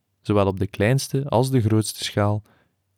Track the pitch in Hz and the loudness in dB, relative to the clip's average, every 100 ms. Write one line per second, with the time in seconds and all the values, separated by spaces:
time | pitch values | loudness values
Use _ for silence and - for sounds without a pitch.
0 | _ _ - 104 98 95 101 - 107 135 | _ _ -2 2 2 0 -4 0 0 0
1 | - 135 143 110 135 131 104 110 107 - | -2 -6 0 0 2 2 2 2 0 -6
2 | - - 104 104 - _ _ _ _ | -6 -2 0 -2 -6 _ _ _ _